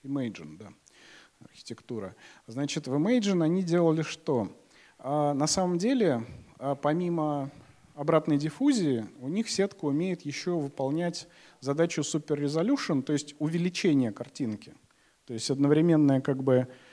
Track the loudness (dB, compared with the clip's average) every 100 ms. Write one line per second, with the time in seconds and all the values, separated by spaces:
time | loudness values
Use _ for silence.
0 | -8 -4 -4 -6 -14 -16 -18 -20 _ _
1 | -20 -20 -20 _ -20 -20 -16 -16 -10 -10
2 | -10 -14 -20 -20 -12 -6 -6 -6 -4 0
3 | 2 2 2 2 2 0 2 4 4 2
4 | -2 -6 -2 -2 -2 -8 _ _ -20 _
5 | -4 0 0 2 0 0 0 0 0 2
6 | 2 2 -4 -14 -20 -8 -6 -2 0 0
7 | 0 -2 -2 -2 -6 -10 -20 _ _ -6
8 | 2 2 4 0 0 0 2 2 2 0
9 | -2 -10 -6 -4 -4 -2 -2 -2 -2 0
10 | -2 -4 -6 -8 -4 -2 -4 -4 -2 -2
11 | -2 -6 -12 -20 -20 _ -4 0 0 0
12 | -4 -4 -2 -2 0 0 0 0 0 -2
13 | 0 -2 -2 -6 -2 0 -2 0 2 4
14 | 2 -2 -10 -6 -6 -6 -10 -20 _ _
15 | _ _ -12 -8 -4 2 4 6 6 6
16 | 6 4 2 0 4 4 2 -6 -20